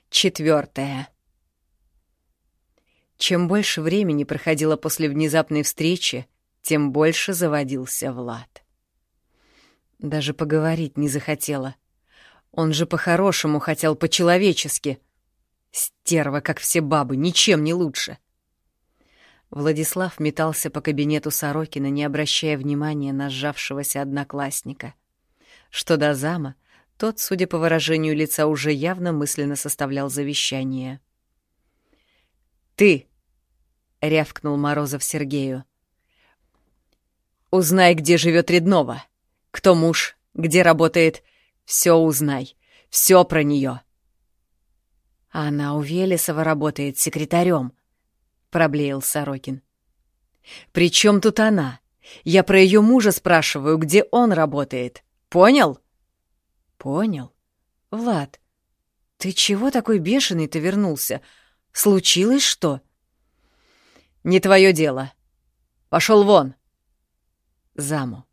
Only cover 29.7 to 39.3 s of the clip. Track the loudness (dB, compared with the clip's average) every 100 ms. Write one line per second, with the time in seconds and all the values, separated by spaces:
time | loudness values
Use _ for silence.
29.7 | -6 -6 -4 -6 -6 -4 -4 -4 -4 -4
30.7 | -6 -8 -12 _ _ _ _ _ _ _
31.7 | _ _ _ _ _ _ _ _ _ _
32.7 | 2 4 4 -2 _ _ _ _ _ _
33.7 | _ _ _ -2 0 -2 -6 -6 -4 -2
34.7 | -2 -4 -6 -8 -6 -6 -6 -6 -8 -12
35.7 | _ _ _ _ _ _ _ _ _ _
36.7 | _ _ _ _ _ _ _ _ 0 2
37.7 | 6 6 4 4 2 4 2 4 2 4
38.7 | 2 0 -6 -16 _ _